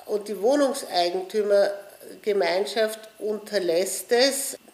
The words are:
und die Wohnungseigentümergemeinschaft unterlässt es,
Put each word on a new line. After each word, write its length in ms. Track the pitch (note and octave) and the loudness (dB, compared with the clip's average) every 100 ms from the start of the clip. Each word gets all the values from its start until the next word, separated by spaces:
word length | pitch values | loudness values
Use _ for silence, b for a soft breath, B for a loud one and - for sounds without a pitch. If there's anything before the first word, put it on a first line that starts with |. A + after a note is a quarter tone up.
| - | -6
und 220 | G#3 G3+ | -6 -4
die 120 | G3 | -2
Wohnungseigentümergemeinschaft 2500 | G#3+ D4 C4+ - - F3+ F3 F#3 F#3 G#3+ G3+ G3+ G3 - - - - F#3+ G#3+ G3 E3+ F3+ G3+ A#3 G#3+ A3 - - | 2 4 2 0 -2 0 0 -2 -4 -2 2 4 4 0 -12 -20 -20 -8 -2 2 2 0 -2 0 -2 -2 -14 -10
unterlässt 960 | G#3 G#3+ - G3+ F3 E3 F#3+ - - | -6 -6 -4 -2 0 0 0 -4 0
es, 440 | A#3+ C#4 C4+ - - - | 2 4 2 -6 -10 -18